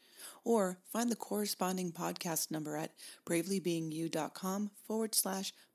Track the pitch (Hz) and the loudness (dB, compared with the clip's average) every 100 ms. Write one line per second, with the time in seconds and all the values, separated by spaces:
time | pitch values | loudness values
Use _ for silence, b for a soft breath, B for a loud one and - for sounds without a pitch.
0 | B B B B - 226 185 180 - 214 | B B B B 2 4 4 0 -4 0
1 | 240 220 - 208 208 - 185 185 180 170 | 2 0 0 -2 0 0 0 2 -2 -2
2 | 170 180 175 156 - 156 151 151 160 - | -4 -2 -2 -2 -2 -2 -2 -4 -4 -8
3 | B B - 170 170 196 170 165 160 156 | B B 0 0 2 0 2 2 0 -2
4 | 165 160 151 - 190 196 208 - - 220 | 0 0 -2 -2 -2 0 -2 -4 -4 -2
5 | 226 - 190 190 196 B B | 2 2 2 -2 -4 B B